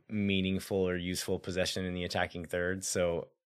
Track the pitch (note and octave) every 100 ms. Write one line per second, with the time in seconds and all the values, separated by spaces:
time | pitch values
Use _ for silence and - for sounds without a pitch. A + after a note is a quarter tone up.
0 | - G#2+ G2+ F#2+ F#2 F#2+ - G2 F2+ F2+
1 | F2+ F2+ - F2+ - F2+ F2+ G2 F#2 F2+
2 | F2 F#2 F2+ F2 E2 F2+ F2+ F#2+ - G2+
3 | F2 E2+ - _ _